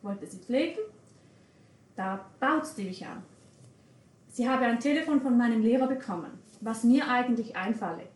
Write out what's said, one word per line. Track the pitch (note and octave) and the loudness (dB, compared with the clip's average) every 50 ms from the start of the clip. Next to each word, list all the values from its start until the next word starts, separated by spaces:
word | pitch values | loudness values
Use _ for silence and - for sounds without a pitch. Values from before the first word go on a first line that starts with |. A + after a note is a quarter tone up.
wollte | - G3+ G3 - - | -8 -8 -8 -8 -10
sie | - - F#3 | -14 -16 -16
pflegen, | - - A#3+ C4+ D#4+ E4+ - G#4+ A4 G#4+ - - - - - - - - - - - _ _ - - - - _ - _ _ | -6 -2 0 0 0 0 -2 -6 -8 -8 -10 -20 -20 -20 -20 -20 -20 -20 -20 -20 -20 _ _ -20 -20 -20 -20 _ -20 _ _
da | - F#3+ F#3+ G3 G3 - - - - | -6 -6 -4 -6 -6 -10 -16 -6 -2
baut | B3+ E4 D#4+ D#4 - | 0 2 2 2 0
sie | - - - G3 | -4 -8 -8 -8
mich | F#3 F3+ - E3 | -8 -8 -10 -12
an. | E3 E3+ E3+ - - - - - - - - - - - - _ - - - _ - _ _ _ - | -14 -14 -14 -16 -18 -20 -20 -20 -20 -20 -20 -20 -20 -20 -20 _ -20 -20 -20 _ -20 _ _ _ -14
Sie | - - A#3+ B3+ | -4 -2 0 2
habe | C4 B3+ B3+ | 2 2 2
ein | A#3 A#3 A#3 | 2 2 2
Telefon | - C#4+ D4 D#4+ D#4 D#4 D4 C4+ | 2 2 2 2 2 2 0 2
von | C4+ C4+ A#3+ A#3+ | 2 4 4 4
meinem | A#3+ A#3 A3+ A3 | 4 4 2 4
Lehrer | G#3+ A3+ B3 C4 C4 | 4 4 4 4 2
bekommen, | C4 C4+ C4 - - F#3 E3+ D3+ - - - - - - - | 2 0 -4 -4 -6 -8 -8 -8 -10 -14 -18 -20 -20 -18 -10
was | G#3 A3+ A3+ A3 | -8 -6 -4 2
mir | - A#3 B3+ D4 - - | 6 6 6 6 4 2
eigentlich | B3 B3 B3 B3+ A#3 A3+ A3 - - | 2 2 2 2 0 -2 -2 -6 -6
einfalle. | F3+ F#3 G#3 A3+ - G#3 F3 E3 F3 - - - | -6 -4 -4 -4 -4 -4 -6 -6 -8 -12 -18 -20